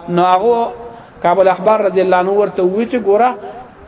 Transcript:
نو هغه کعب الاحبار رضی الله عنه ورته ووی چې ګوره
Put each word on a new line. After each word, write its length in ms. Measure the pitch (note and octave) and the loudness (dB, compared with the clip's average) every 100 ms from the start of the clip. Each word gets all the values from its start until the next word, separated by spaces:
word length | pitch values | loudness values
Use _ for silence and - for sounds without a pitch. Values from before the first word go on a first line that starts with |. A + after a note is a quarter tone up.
| E3+ | -4
نو 140 | F3 | 0
هغه 460 | F3+ F#3 A3+ A#3 A#3 - - - - - | 2 2 2 2 -2 -8 -16 -20 -20 -4
کعب 180 | F3 F#3 | 0 2
الاحبار 400 | F#3 F3+ F#3 G#3+ | 2 2 2 2
رضی 200 | G3 F#3 | 0 0
الله 160 | F#3 F3+ | 2 2
عنه 140 | F#3 | 2
ورته 320 | G3+ G3+ F#3 | 0 -2 0
ووی 240 | F3+ G3 A3+ | -2 -2 -2
چې 120 | B3 G3 | -2 0
ګوره 220 | G#3 B3 B3 - - - - | 2 2 -2 -12 -18 -20 -20